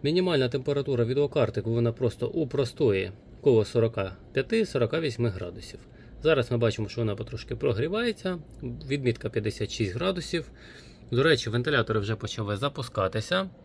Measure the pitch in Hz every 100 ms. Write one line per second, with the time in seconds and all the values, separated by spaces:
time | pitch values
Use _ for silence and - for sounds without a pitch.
0 | 143 175 185 156 127 131 127 143 139 123
1 | 117 131 143 151 123 - 110 117 120 113
2 | 123 - 120 - 143 131 120 - 135 95
3 | 95 95 - - 143 113 101 120 113 110
4 | 95 90 - 135 135 226 208 139 117 160
5 | 160 113 117 90 87 92 - - - -
6 | - - 151 147 117 120 113 107 104 -
7 | 113 101 117 117 - 113 143 104 151 208
8 | 240 214 185 175 - - 127 120 131 143
9 | 127 113 113 113 107 - 104 - 104 107
10 | 185 180 - 175 - - - - - -
11 | - 120 156 143 - 113 123 139 110 110
12 | 101 110 110 - 104 101 139 139 123 -
13 | 95 110 107 185 190 -